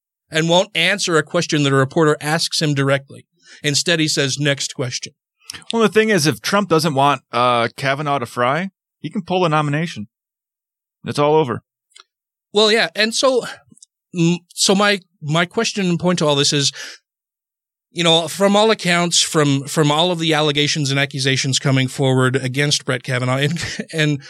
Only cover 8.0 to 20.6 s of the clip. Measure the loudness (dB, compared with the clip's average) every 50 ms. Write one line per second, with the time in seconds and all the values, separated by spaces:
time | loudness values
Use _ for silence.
8 | -2 -4 -4 -4 -4 -6 -4 -2 0 0 0 -2 -4 -6 -10 _ _ _ _ _
9 | -14 -10 -10 -8 -6 -4 -2 0 0 0 0 0 0 -2 -2 -4 -4 -6 -8 -10
10 | -14 -14 _ _ _ _ _ _ _ _ _ _ _ _ _ _ _ _ _ _
11 | -12 -8 -2 0 2 2 4 2 2 0 -2 -6 -8 _ _ _ _ _ _ -20
12 | -20 _ _ _ _ _ _ _ _ _ 0 2 2 4 4 2 0 -2 -2 -2
13 | -2 -2 -2 0 0 2 2 0 -2 -4 -8 -16 _ _ _ _ _ _ _ _
14 | _ _ -2 0 2 2 2 0 -4 _ -6 -2 0 2 2 2 2 2 0 -2
15 | -4 _ _ _ -6 -2 0 0 0 0 -2 -2 -2 -2 -2 -2 -2 0 0 0
16 | 0 0 0 0 2 2 2 2 2 0 0 0 -2 -2 -4 -6 -12 -16 -16 -20
17 | _ _ _ _ _ _ _ _ _ _ _ _ _ _ _ _ _ _ -6 -2
18 | 0 2 2 2 0 -2 -2 0 2 4 4 4 4 4 2 0 0 0 0 2
19 | 0 0 0 0 0 0 2 2 2 2 2 0 -2 -4 0 0 2 2 2 2
20 | 2 0 0 -2 0 0 0 2 2 0 0 0